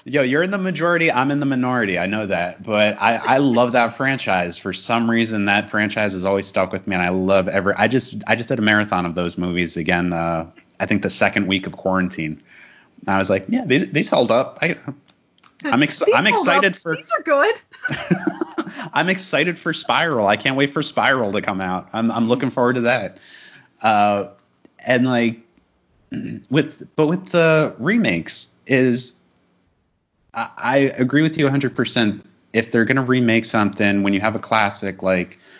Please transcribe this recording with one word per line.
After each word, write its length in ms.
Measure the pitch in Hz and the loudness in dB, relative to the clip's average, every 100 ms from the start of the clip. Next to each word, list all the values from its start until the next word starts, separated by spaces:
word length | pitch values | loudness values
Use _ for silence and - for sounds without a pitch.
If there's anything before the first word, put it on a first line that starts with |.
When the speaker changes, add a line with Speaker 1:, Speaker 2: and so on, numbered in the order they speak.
| - | -4
Speaker 1:
yo, 180 | 139 | 0
you're 180 | 131 143 | 2 2
in 80 | 185 | 0
the 80 | 196 | -2
majority, 540 | 185 151 165 170 165 | -4 -2 0 2 2
I'm 180 | 123 135 | 2 0
in 100 | 143 | 0
the 60 | 143 | 0
minority, 540 | 131 127 127 104 90 | 0 0 0 0 -2
I 80 | 92 | -2
know 180 | 107 104 | -4 -2
that. 380 | 90 87 92 | -2 -4 -6
But 340 | 98 104 104 - | -4 2 2 2
I, 180 | 101 113 | 0 2
I 200 | - 131 | 2 4
love 340 | 143 117 123 | 4 4 4
that 220 | 123 117 - | 2 0 0
franchise. 640 | 135 135 - 92 87 85 | -2 -2 -2 -2 -2 -6
For 160 | 98 | -8
some 340 | 90 - 117 117 | -6 -2 0 2
reason, 340 | 117 110 107 101 | 0 0 0 0
that 240 | 101 104 | 0 0
franchise 440 | 107 107 110 104 | -2 -2 0 -2
has 120 | 95 95 | -2 0
always 220 | 98 95 | -2 -2
stuck 240 | - 92 | -2 -2
with 160 | 95 101 | -4 -4
me, 80 | 95 | -2
and 80 | |
I 60 | 90 | 0
love 380 | 92 92 98 92 | 0 2 2 2
every, 280 | 98 95 101 | 0 0 2
I 120 | 110 | 2
just, 280 | 127 - 107 95 | 0 -2 -6 -4
I 100 | 117 | -2
just 140 | 113 | -2
did 80 | 120 | -2
a 60 | |
marathon 420 | 107 107 104 92 87 | 2 2 2 -2 -2
of 80 | |
those 240 | 82 87 85 | -4 -4 -4
movies 400 | 87 87 85 87 | -4 -2 -2 -4
again, 340 | 78 87 87 | -2 -2 0
uh, 380 | 85 85 82 78 - - - | -2 -2 -4 -6 -14 -20 -8
I 80 | 90 | -4
think 160 | 104 | -2
the 60 | 101 | -2
second 340 | - 101 104 95 | 0 0 0 -2
week 220 | 95 92 | -2 -4
of 60 | 76 | -6
quarantine. 640 | 95 92 90 90 78 78 _ - - - _ _ | -2 0 -2 -4 -8 -10 _ -20 -20 -20 _ _
And 80 | - | -2
I 100 | 98 | 0
was 100 | 95 | 0
like, 160 | 98 - | -2 -2
"Yeah, 160 | 240 | -4
these, 280 | 214 135 - | 0 0 0
these 180 | 151 - | -2 0
held 220 | 151 117 | 2 2
up." 260 | 117 135 - | 2 0 -4
I, 120 | 165 - - - _ _ _ _ _ _ | -4 -4 -10 -16 _ _ _ _ _ _
I'm 200 | 302 254 | -2 2
ex-, 200 | 196 - | 2 0
Speaker 2:
These 120 | - - | 2 2
Speaker 1:
I'm 100 | 208 | 4
Speaker 2:
hold 100 | 440 | 2
up. 40 | |
Speaker 1:
excited 340 | 269 180 190 185 | 2 2 2 -2
for 180 | 165 160 | -6 -8
Speaker 2:
These 160 | - | -4
are 100 | - | -4
good. 400 | 311 285 392 466 - - 740 | 0 2 2 -2 -8 -12 -8
Speaker 1:
<laughs> 1040 | - - - - - - - - - - | -6 -2 -2 -2 -6 -8 -8 -10 -10 -6
I'm 140 | 143 165 | -2 0
excited 500 | 185 - 143 170 170 | -2 -2 0 0 -2
for 120 | 170 | -4
Spiral. 540 | 151 - 123 170 131 101 | -4 0 0 0 2 2
I 100 | 104 | 2
can't 200 | - 135 | 0 0
wait 180 | 139 | 0
for 80 | 156 | 0
Spiral 500 | 143 - 113 135 107 | -4 0 2 2 0
to 120 | 98 | -2
come 180 | 95 95 | -2 -4
out. 280 | 92 92 87 | -2 -4 -6
I'm, 160 | 113 117 | -2 -2
I'm 160 | 117 117 | 0 0
looking 220 | 123 135 | 0 0
forward 240 | - 123 | 0 0
to 80 | 127 | 0
that. 380 | 117 127 95 - - - - - _ _ | 0 0 -2 -12 -20 -20 -20 -20 _ _
Uh, 460 | 110 107 104 101 98 - _ _ _ _ - | 2 4 4 2 -2 -10 _ _ _ _ 0
and, 180 | 127 127 | 2 2
like, 340 | 120 117 113 - _ _ _ _ _ - | 2 0 -2 -12 _ _ _ _ _ -14
<clears throat> 400 | - - 107 - | -10 -10 -12 -2
with, 380 | 139 147 - - - | 0 0 -4 -8 0
but 120 | 151 | 0
with 200 | 185 185 | 0 -2
the 460 | 175 165 156 143 - | 2 4 4 2 -2
remakes 680 | 131 233 151 85 78 - - _ - | -2 0 2 0 -2 -8 -10 _ 0
is, 480 | 131 127 117 - - _ _ _ _ _ _ _ _ _ _ _ | 2 4 2 -4 -12 _ _ _ _ _ _ _ _ _ _ _
I, 160 | - 117 - | -10 -10 -6
I 200 | 120 135 139 - | 0 2 2 2
agree 240 | 123 139 | 2 2
with 160 | 160 156 | 2 2
you 100 | 143 | 0
a 20 | |
hundred 260 | 139 139 - | 2 -2 -2
percent. 500 | 120 - 110 - - _ _ | -2 0 0 0 -8 _ _
If 180 | 110 113 | -2 0
they're 140 | 120 113 | 2 4
gonna 180 | 135 | 2
remake 400 | 127 127 120 113 | 2 2 4 2
something, 600 | 113 117 104 101 104 101 | 2 0 0 2 0 2
when 100 | 98 | 2
you 80 | 98 | 2
have 120 | 107 | 0
a 60 | 110 | -2
classic 640 | - 113 101 104 98 95 | 0 0 0 -2 -8 -4
like, 340 | 95 92 90 - - - | 0 0 -2 -10 -20 -20